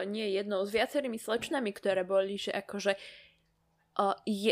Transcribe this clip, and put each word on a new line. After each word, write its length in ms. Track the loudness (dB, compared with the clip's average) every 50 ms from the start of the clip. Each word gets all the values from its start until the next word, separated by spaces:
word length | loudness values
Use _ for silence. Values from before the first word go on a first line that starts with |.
| 0
nie 320 | -2 -2 -2 -2 0 0
jednou, 240 | 0 0 0 0 0
s 100 | 0 2
viacerými 460 | 2 2 2 2 0 0 0 -2 -4
slečnami, 560 | -4 -4 -2 -2 -2 -2 -2 -2 0 0 -2
ktoré 320 | -2 -2 0 0 2 2 2
boli, 320 | 2 4 2 2 2 -2
že 160 | -4 -4 -4
akože, 400 | -4 -4 -4 -6 -6 -2 0 0 0 -2 -4 -16 -18 -20 -20 -20 _ _ _ _ _ _ _ _ _ _ _ _ -2
a 240 | 0 2 2 2 0 -2
je, 240 | -2 -2 2 2 2